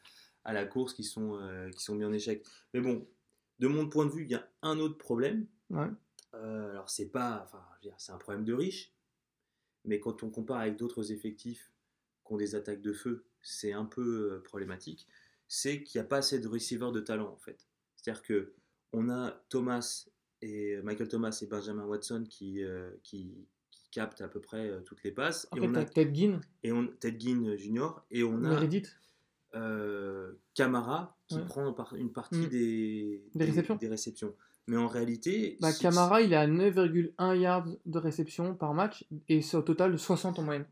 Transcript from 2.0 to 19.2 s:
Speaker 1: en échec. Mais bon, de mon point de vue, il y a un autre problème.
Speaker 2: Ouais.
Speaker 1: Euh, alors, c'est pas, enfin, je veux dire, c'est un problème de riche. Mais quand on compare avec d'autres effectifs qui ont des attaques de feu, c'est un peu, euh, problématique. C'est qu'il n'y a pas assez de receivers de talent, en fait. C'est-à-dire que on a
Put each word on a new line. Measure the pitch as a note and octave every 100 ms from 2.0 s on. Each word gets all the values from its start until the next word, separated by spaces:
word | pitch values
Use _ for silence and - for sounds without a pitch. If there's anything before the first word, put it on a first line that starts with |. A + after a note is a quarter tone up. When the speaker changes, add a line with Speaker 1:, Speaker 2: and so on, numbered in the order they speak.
Speaker 1:
en | G#2
échec. | G#2+ A2 G#2+ - - _
Mais | B2
bon, | B2+ A2+ - _ _ _ _ _
de | C3
mon | D3+ D3+
point | D3+ D3
de |
vue, | D#3
il | D3+
y |
a | A#2+ - _
un | D#3 D#3
autre | D#3 D3+
problème. | - A#2+ C3+ A3 G#3+ _ _
Speaker 2:
Ouais. | D#3+ D3+ - _ _ _
Speaker 1:
Euh, | A2+ A2 A2 G#2
alors, | G2+ F#2+
c'est | - G2+
pas, | B2+ B2 G#2+
enfin, | - - -
je | -
veux | G2+
dire, | -
c'est | -
un | F#2
problème | - G2+
de | A2
riche. | B2 F#3+ - - _ _ _ _ _ _ _ _ _
Mais | G#2+ G#2
quand | A#2 A2
on | A2+
compare | A2+ A2 B2
avec | A2 G#2
d'autres | A#2 A2+ G#2+
effectifs | G#2 A2 G#2+ A#2+ A#2 - _ _ _ _ _ -
qui |
ont | G#2+
des | G#2
attaques | G2+ G#2 G2+
de | G#2
feu, | G2+ B2 A#2+ - _
c'est | - - G#2
un | G2+
peu, | A2 - A#2+ A2+ G#2
euh, | F#2+
problématique. | F2+ G2+ F#2+ F#2 - - - _ _ _ _
C'est | - C#3 D3
qu'il | - A#2
n'y | A2
a |
pas | C#3
assez | C#3 C3
de | A#2
receivers | A2+ - A#2+ B2
de | A#2
talent, | G#2+ G#2+ G#2
en | -
fait. | - - _ _ _ _
C'est-à-dire | - A2
que | - G#2 G2 - _ _ _
on | A2+ A#2
a | B2